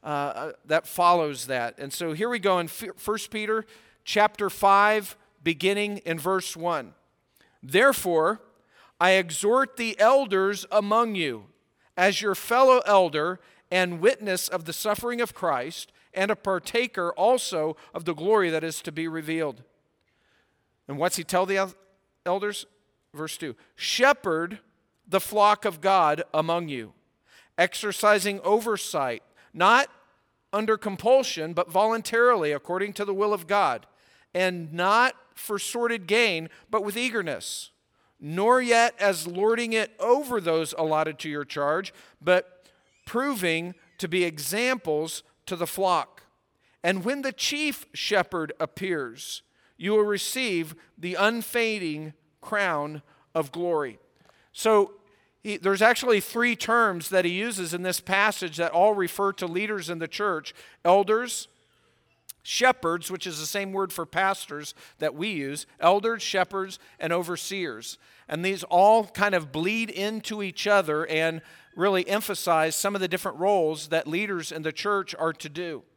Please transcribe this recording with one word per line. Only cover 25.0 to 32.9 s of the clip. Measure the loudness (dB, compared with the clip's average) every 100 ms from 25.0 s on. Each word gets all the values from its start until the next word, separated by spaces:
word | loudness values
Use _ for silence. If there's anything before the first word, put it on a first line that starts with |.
| _
the | -2
flock | 0 4 4 4 0
of | 0
God | 2 4 4 2 0
among | -2 0 -2 -2
you, | -10 -10 _ _ _ _ -20 _ 0
exercising | 0 0 -6 2 4 4 2 -2
oversight, | 2 2 2 -4 -4 -2 -2 -4 _ _ _
not | 2 6 6 4 _ _ _ _ _ _
under | -4 0 -2
compulsion, | -2 -2 4 4 4 -6 -4
but | -2 0
voluntarily, | 2 2 0 -2 2 4 4 0
according | -2 -4 -4 -4